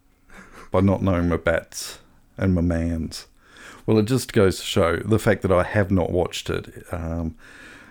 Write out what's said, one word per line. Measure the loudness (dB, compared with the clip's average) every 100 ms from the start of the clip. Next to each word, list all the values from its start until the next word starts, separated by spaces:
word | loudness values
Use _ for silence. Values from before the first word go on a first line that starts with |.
| _ _ _ -20 -20 -20 -2
by | 2
not | 4 4
knowing | 2 2 2
my | 0
bats | 0 -2 -4 -14 -14 -16 -20 _ _ -4
and | 0
my | 2
mans. | 2 0 -2 -4 -6 -10 -18 _ _ -20 -20 -12 0
Well, | 2
it |
just | 2 0 0
goes | 2 2 2
to |
show | -2 0 2 0
the | 0 0
fact | 2 0
that | 2
I | 2
have | 2 0 2
not | 0 0
watched | 0 -2 -4 -6
it, | -6 -6 -18 -12
um, | -8 -6 -6 -6 -8 -20 -20 -20 -20 -20